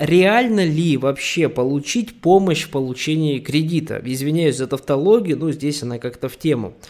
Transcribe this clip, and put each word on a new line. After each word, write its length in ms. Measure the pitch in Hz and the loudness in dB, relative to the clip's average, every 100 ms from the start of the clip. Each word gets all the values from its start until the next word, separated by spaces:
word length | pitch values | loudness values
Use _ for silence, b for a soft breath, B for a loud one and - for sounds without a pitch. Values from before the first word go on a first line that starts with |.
реально 640 | 147 175 190 226 247 214 175 | 2 4 4 4 2 2 0
ли 320 | 156 170 131 | 2 2 2
вообще 500 | 135 139 - 170 156 | 0 -2 -4 0 0
получить 720 | 160 127 143 139 233 214 - | 0 -2 -2 -2 -4 -4 -4
помощь 440 | 170 190 190 151 | 4 4 4 -2
в 40 | - | -2
получении 680 | 139 131 127 - 156 156 135 | -4 -4 -4 -2 0 0 -2
кредита. 600 | 156 147 160 170 156 107 | -2 -2 0 -2 -2 -8
Извиняюсь 540 | 123 131 143 160 160 127 | -6 -4 -2 2 2 0
за 80 | 131 | -4
тавтологию, 720 | 135 - 139 175 233 185 135 | -6 -2 0 4 4 4 -2
но 120 | 160 | -2
здесь 320 | 156 147 147 | -4 -4 -4
она 160 | 123 120 | -6 -6
как-то 300 | 123 120 131 | -8 -8 -10
в 80 | - | -4
тему. 380 | 160 127 107 - B | -2 0 -2 -10 B